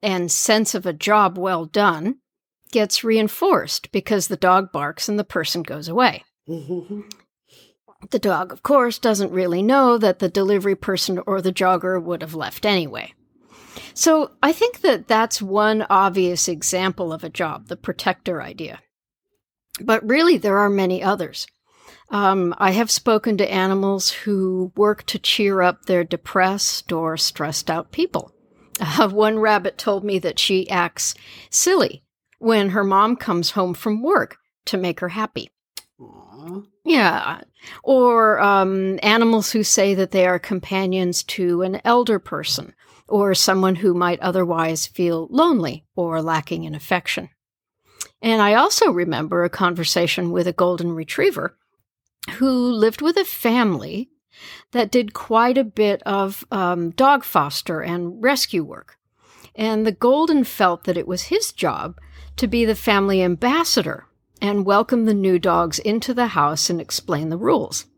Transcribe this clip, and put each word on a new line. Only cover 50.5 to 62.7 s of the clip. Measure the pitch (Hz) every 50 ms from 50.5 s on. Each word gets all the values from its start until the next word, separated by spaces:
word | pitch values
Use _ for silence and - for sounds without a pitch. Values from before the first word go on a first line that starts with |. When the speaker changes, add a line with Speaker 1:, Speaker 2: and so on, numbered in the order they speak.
| 175
Speaker 1:
golden | - 180 175 180 170 170 170 170
retriever | 160 160 - - - - 403 320 - - - _ _ _ _ _ _ _ _ _ _ _ _ _ _ - - -
who | - 254 269 262 247 247 247
lived | 240 220 208 226 226 -
with | 294 320 339 403
a | 381
family | - - - - 240 226 247 240 214 180 131 101 - - 190 247 _ _ _ _ _ _ - - - - - - _
that | - 240 240 208
did | - 247 240 208 -
quite | - - - 226 220 233 247 247 262
a | 269
bit | 220 - - 214 208 202 185 -
of, | - 196 196 196 190 196 - - _
um, | - 202 185 175 180 175 170 170
dog | 175 - 262 269 285 277 269
foster | - - 185 147 143 143 - - - 262 170
and | - 165 170 175 175 170 180 226
rescue | 220 247 277 262 - - - 180 156
work. | - - - - _ _ _ _ _ _ _ _ _ _ - - - _
And | - 214 220 220 214 220
the | 220
golden | 196 _ - 240 262 294 320 320 320 294 247
felt | - - - 208 185 175 170 -
that | - 180 175
it | - -
was | 185 180 -
his | - 339 415 440 -
job | - - - 151 117 76 73 - - - - - - - - - -
to | - - 220
be | 214 233 233
the | 220